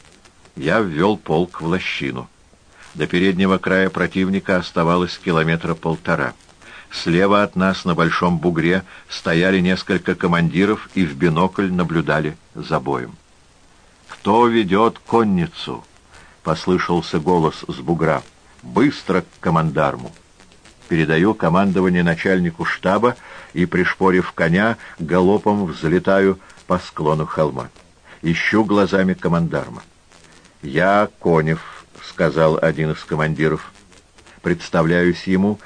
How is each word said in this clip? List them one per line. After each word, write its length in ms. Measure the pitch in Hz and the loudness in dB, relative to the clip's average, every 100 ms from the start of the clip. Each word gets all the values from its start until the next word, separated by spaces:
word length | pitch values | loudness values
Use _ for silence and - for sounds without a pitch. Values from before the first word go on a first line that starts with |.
| - - - _ - | -20 -20 -20 _ -20
Я 240 | - 71 107 | -8 0 0
ввел 380 | 101 76 95 104 | 0 0 0 0
полк 440 | - 80 87 - | 0 0 -2 -4
в 60 | 82 | -4
лощину. 640 | 90 - - 69 64 62 _ _ _ _ - - | -4 -4 -6 -6 -8 -12 _ _ _ _ -20 -20
До 140 | - 78 | -6 -2
переднего 500 | 87 95 90 98 95 | 2 2 2 2 2
края 320 | 92 95 95 | 2 2 2
противника 680 | 92 87 92 95 98 - 92 | 0 -2 0 -2 -2 0 -2
оставалось 600 | 87 - 82 87 87 - | -2 -2 0 2 0 -4
километра 560 | - 82 80 82 85 | -2 0 0 0 -2
полтора. 600 | 82 82 80 - 80 67 - - - - - - | -6 -4 -4 -2 -2 -4 -8 -18 -20 -20 -20 -16
Слева 500 | - - 85 98 101 | -8 -2 2 4 4
от 140 | 104 92 | 2 0
нас 280 | 95 92 | 0 0
на 120 | 92 82 | -2 0
большом 420 | 82 - 90 87 | 0 0 0 0
бугре 460 | 85 82 80 92 - - - | 0 0 0 0 -2 -14 -18
стояли 500 | - - 82 92 95 | -10 -2 2 2 2
несколько 560 | 90 95 - 92 90 | 2 0 -2 -2 -2
командиров 760 | 87 92 85 85 80 98 - - | -2 0 2 0 2 0 0 -4
и 100 | - | -2
в 120 | 90 69 | -2 0
бинокль 560 | 85 80 92 - 98 | 0 2 0 0 -2
наблюдали 640 | 90 85 82 76 76 78 78 _ | -2 0 -2 0 -2 -2 -8 _
за 240 | - 53 78 | -16 -6 -6
боем. 380 | 67 67 60 - _ _ _ _ _ - _ _ - | -4 -6 -6 -14 _ _ _ _ _ -20 _ _ -20
«Кто 380 | - 98 110 120 | -8 0 4 4
ведет 540 | 117 101 95 113 - | 4 2 2 2 0
конницу?» — 800 | - 117 110 92 80 - - 60 - _ _ - - - | 0 2 4 2 0 -6 -12 -12 -14 _ _ -20 -20 -10
послышался 760 | - 80 - 90 - 87 78 90 | -4 -2 0 0 2 -2 -2 -2
голос 460 | 76 90 80 - - | 0 2 0 -2 -10
с 80 | 76 | -10
бугра. 420 | 67 82 80 71 - - _ - | -4 -2 0 -2 -6 -18 _ -20
«Быстро 600 | - 98 143 - - 92 | -6 0 0 0 -2 -2
к 180 | - - | -2 -6
командарму!» 720 | 95 82 80 71 71 62 62 - - _ - - - - - | -2 0 0 0 -2 -2 -10 -18 -20 _ -20 -20 -20 -20 -4
Передаю 460 | 85 78 80 95 | 0 2 2 2
командование 720 | 110 87 87 98 95 92 90 | 2 2 2 2 2 2 2
начальнику 600 | 87 82 98 95 87 82 | 2 0 0 0 0 -4
штаба 520 | 82 - 92 101 117 120 - - - | -6 -4 0 2 2 0 -8 -20 -10
и, 120 | - 87 | -2 0
пришпорив 640 | 87 87 - 95 90 87 | 0 -2 0 2 2 0
коня, 460 | - 82 87 110 113 - - | -2 0 2 0 -2 -8 -12
галопом 640 | 80 90 92 104 104 104 92 | -2 2 4 2 2 0 -2
взлетаю 720 | 69 80 87 82 98 98 95 - - - | -4 -2 0 2 2 2 0 -8 -20 -4
по 120 | 90 | -4
склону 480 | - - 85 78 78 | -4 -4 -2 -2 -2
холма. 420 | - 78 65 62 - - _ - - | -2 -2 -2 -10 -16 -20 _ -20 -8
Ищу 420 | 82 82 - 104 | -4 -2 0 0
глазами 500 | 107 101 95 98 92 | 2 2 2 2 0
командарма. 680 | 87 90 85 82 76 65 60 - _ _ - - - - _ | 0 -2 0 0 -4 -6 -12 -18 _ _ -20 -20 -20 -20 _
«Я 460 | 76 71 92 101 104 - | -6 0 2 2 0 -2
Конев», — 400 | - 82 78 80 - - - - | 0 2 2 -2 -6 -20 -20 -20
сказал 560 | - - 85 73 80 80 | -18 -2 0 4 4 4
один 320 | 82 78 78 | 0 0 -2
из 100 | 78 | -4
командиров. 680 | - 80 78 73 78 78 - - - - _ _ - - | -6 -2 -2 0 0 -2 -6 -20 -20 -20 _ _ -20 -10
Представляюсь 840 | - 87 - 90 80 87 90 85 | -4 -4 -2 0 2 2 2 0
ему 340 | - 92 101 104 | 0 0 0 -2